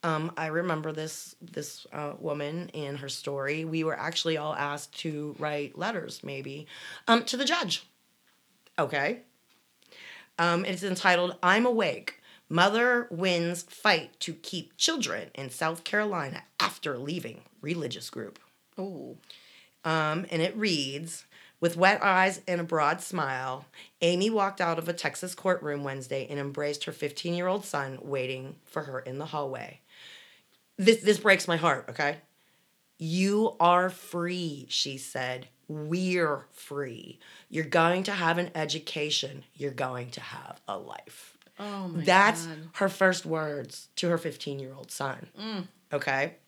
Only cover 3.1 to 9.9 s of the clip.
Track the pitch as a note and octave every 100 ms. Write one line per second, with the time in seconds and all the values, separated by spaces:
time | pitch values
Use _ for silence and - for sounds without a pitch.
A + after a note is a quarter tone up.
3.1 | - - C#3 C3+ D3+ D#3+ D#3+ D#3+ - D3
4.1 | D#3+ E3 D#3+ D3+ D3+ C#3+ D3 - - E3
5.1 | D3+ D3 C#3 D3+ D3 D3 - F#3 G#3+ D#3+
6.1 | - C#3+ C3+ C#3 C#3 D#3 - - - -
7.1 | A#3 A#3 B3+ C#4 F4 A#3 - - _ _
8.1 | _ _ _ _ _ _ - D3 D3 D3
9.1 | B3 - _ _ _ _ _ _